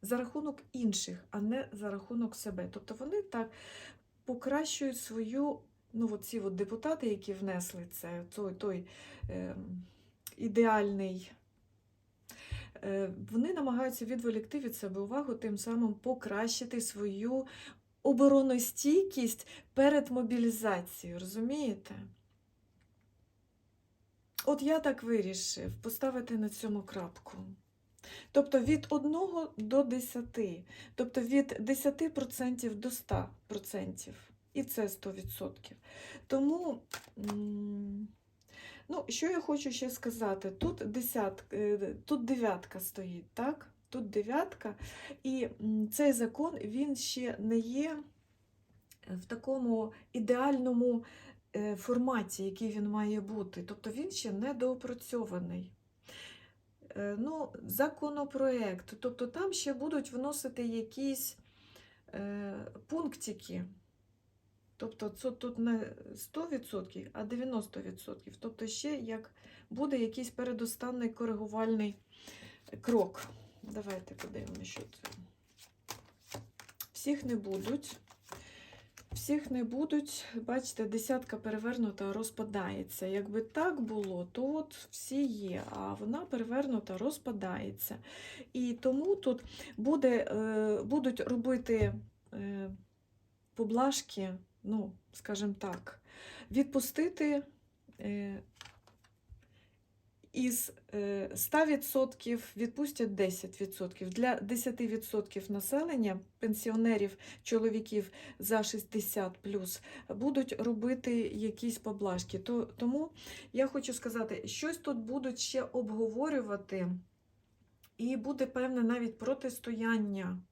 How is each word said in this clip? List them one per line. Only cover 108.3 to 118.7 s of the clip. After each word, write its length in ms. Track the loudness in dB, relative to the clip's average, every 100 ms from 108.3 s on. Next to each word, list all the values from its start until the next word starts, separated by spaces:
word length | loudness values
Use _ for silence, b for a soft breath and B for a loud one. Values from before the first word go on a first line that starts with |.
| B
за 240 | 2 2
шістдесят 760 | 2 -2 -2 -2 0 0 -2 -4
плюс, 400 | -4 -2 -2 -8 B B B
будуть 440 | -2 2 2 2
робити 680 | 0 0 2 2 2 2 2 2
якісь 500 | 0 -2 0 -2 -2
поблажки. 600 | -4 -2 0 0 -2 -6
То, 240 | -2 0
тому 460 | 0 0 2 2 0 B B B B
я 140 | 2 2
хочу 260 | 2 -2
сказати, 500 | -4 -2 -2 -2 -4 -6
щось 300 | -4 -2 -2
тут 220 | -2 -4
будуть 400 | -2 -2 -2 -2
ще 240 | -2 0
обговорювати, 1300 | 0 0 0 2 0 2 2 2 0 -4 -2 -2 0 -2 -6 _ _ _ _ _ _ _ -20 _
і 180 | 0 0
буде 300 | 0 0 0
певне 360 | 2 0